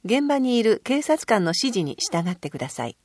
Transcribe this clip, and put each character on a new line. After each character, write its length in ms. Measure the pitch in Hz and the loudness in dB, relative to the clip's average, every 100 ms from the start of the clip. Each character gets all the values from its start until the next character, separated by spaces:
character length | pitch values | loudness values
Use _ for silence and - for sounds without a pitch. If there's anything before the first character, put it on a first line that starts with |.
現 220 | 185 254 285 | 0 0 2
場 120 | 285 | 2
に 180 | 254 240 | 2 4
い 60 | |
る 180 | 220 208 | 4 2
警 180 | - 277 | 0 -2
察 240 | 294 311 - | 2 0 2
官 180 | 214 | 2
の 60 | 170 | 2
指 240 | 165 262 | 0 0
示 60 | 220 | 0
に 140 | 151 - | -4 -4
従 280 | - 170 175 | -4 -2 -2
っ 60 | |
て 140 | 180 147 | -6 -10
く 80 | 135 | -8
だ 120 | 127 | -8
さ 160 | - 117 | -6 -8
い。 100 | - | -10